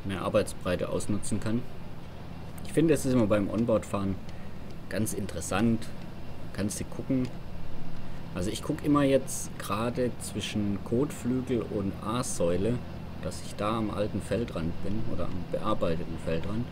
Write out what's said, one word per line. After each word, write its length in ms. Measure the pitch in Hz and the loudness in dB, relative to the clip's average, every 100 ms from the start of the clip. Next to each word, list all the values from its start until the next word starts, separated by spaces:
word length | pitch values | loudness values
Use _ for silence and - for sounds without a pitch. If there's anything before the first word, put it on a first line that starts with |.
mehr 160 | 98 92 | -4 -2
Arbeitsbreite 680 | 95 104 92 - 92 90 - | 2 2 2 -2 -2 0 0
ausnutzen 500 | 87 - 101 - 104 | 0 0 0 2 0
kann. 220 | 113 113 - - - - - - - - - - - | 0 0 -2 -6 -8 -8 -8 -10 -10 -10 -10 -8 0
Ich 60 | |
finde, 200 | - 160 | 4 6
es 140 | 139 135 | 6 6
ist 80 | |
immer 120 | 127 104 | 4 6
beim 220 | 104 98 | 4 2
Onboard-Fahren 640 | 101 120 107 - 101 98 95 - - - - - - - | 0 2 2 2 -2 0 -2 -6 -6 -6 -6 -6 -8 -4
ganz 240 | - 208 | -2 0
interessant. 720 | 196 95 - - 95 117 113 - - - - - - - | -2 -4 -4 -2 2 4 2 0 -6 -8 -6 -6 -4 -4
Kannst 280 | - 104 - | -2 -2 -2
du 40 | |
gucken. 440 | - - - 131 123 - - - - - - - - - - | -4 -4 0 0 0 -4 -6 -2 0 2 2 2 0 -2 -4
Also 160 | 92 95 | -2 -2
ich 120 | 120 | -2
guck 220 | - 151 | -2 0
immer 200 | 151 143 | 4 6
jetzt 520 | 139 135 131 - - - | 6 4 2 -4 -6 -6
gerade 520 | - 104 117 123 123 110 | -4 -2 0 0 0 -2
zwischen 580 | - 107 - 107 104 101 | -4 -4 -2 0 0 -2
Kotflügel 760 | - 120 151 - 123 127 127 120 | 0 0 0 -2 0 0 0 0
und 300 | 87 104 95 85 | 0 -2 -2 -2
A-Säule, 760 | 90 123 127 - 85 90 104 123 - - - - | -4 -2 -2 2 4 4 2 0 -4 -8 -8 -6
dass 200 | - - - | -6 -6 -6
ich 80 | - | -2
da 220 | 104 113 | 0 0
am 120 | 107 | 0
alten 300 | 95 107 101 | 0 0 -2
Feldrand 520 | - 101 120 87 82 - | 0 0 0 -2 -2 0
bin 180 | - 107 - | 2 4 4
oder 100 | - | 4
am 200 | - - - | 2 0 -2
bearbeiteten 680 | - - - 92 82 82 82 85 | 0 2 2 2 2 0 -4 0
Feldrand. 400 | 82 87 110 123 | 0 0 -2 -4